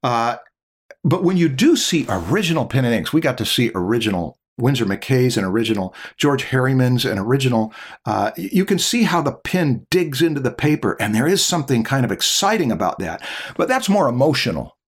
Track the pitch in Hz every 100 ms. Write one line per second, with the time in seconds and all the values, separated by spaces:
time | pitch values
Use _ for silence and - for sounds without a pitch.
0 | 127 117 117 117 - _ _ _ _ -
1 | - 185 170 185 165 131 262 349 - 165
2 | 131 95 85 175 175 160 120 131 123 113
3 | - 156 151 123 104 - 120 92 90 117
4 | 113 92 78 - _ - 120 135 104 98
5 | - 131 127 120 95 104 107 104 92 -
6 | - - 147 135 - 131 127 131 123 123
7 | 127 98 104 135 131 117 110 - - -
8 | - 104 104 - 98 180 196 185 - 240
9 | 196 170 147 - - 185 156 127 - 185
10 | 165 131 165 143 127 - 147 147 107 -
11 | 104 110 143 196 - 175 139 123 110 135
12 | 123 98 - - 196 202 143 90 92 -
13 | 90 85 - - - - - 262 220 202
14 | 143 123 143 135 123 80 60 _